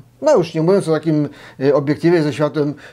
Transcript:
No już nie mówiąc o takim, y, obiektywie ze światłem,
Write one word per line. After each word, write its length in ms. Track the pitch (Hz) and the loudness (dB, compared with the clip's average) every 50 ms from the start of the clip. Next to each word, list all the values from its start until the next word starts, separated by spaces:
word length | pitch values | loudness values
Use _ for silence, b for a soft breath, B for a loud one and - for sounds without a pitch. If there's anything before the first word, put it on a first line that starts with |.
| - _ _ - 262 | -20 _ _ -4 0
No 120 | 302 294 | 2 2
już 180 | 208 165 - - | 2 2 -2 -4
nie 80 | 160 | -2
mówiąc 260 | 156 175 196 196 131 160 | 0 2 2 0 0 0
o 40 | |
takim, 360 | 160 151 156 165 156 151 147 - B B B B B B | -4 -2 -2 -2 0 0 -2 -4 B B B B B B
y, 140 | 135 143 135 | 0 2 2
obiektywie 480 | 147 139 143 147 - - 170 180 170 | 2 0 -2 -4 0 2 2 2 2
ze 100 | 151 151 | 0 -2
światłem, 420 | 123 123 156 147 - 151 143 147 139 B B B | -2 -2 -4 -2 -2 -2 -4 -4 -6 B B B